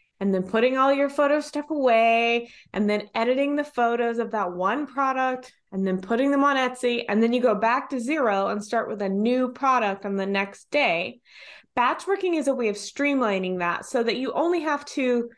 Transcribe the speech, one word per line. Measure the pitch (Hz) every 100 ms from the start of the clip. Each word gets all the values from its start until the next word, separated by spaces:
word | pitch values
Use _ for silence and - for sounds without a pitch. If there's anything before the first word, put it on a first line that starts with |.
| _ -
and | 196
then | 190
putting | 185 220 247 262
all | 269
your | 277 277
photo | 277 285 294
stuff | 294 294 294
away | 311 262 226 226 226 233 233 233 - -
and | - 208
then | 208 208
editing | 226 233 262 285 294
the |
photos | 294 - 233 233 240 233
of | 214
that | 214 185
one | 175 185 254 294
product | 269 269 262 262 254 254 - _
and | 190 190
then | 185
putting | 185 233 277
them | 277 285
on | 269
Etsy, | 254 247 247 240 -
and | 208
then | 226
you | 247
go | 240 208
back | 226 262 269
to | 262
zero | 233 311 240 196 196
and | 208
start | 208 233 -
with | 208
a | 196
new | 196 220 254 254
product | 254 269 254 208 196 202
on | 196
the | 190
next | 196 196 - _
day. | 294 247 170 202 240 _ - - - _ -
Batch | 240 330 -
working | 392 370 330
is | 269
a | 240
way | 226
of | 202
streamlining | - - 285 277 226 190 185 185
that | 175 - -
so | 247
that | 233 240
you | 262
only | - 339 349
have | 311 285 -
to | - 254 240 233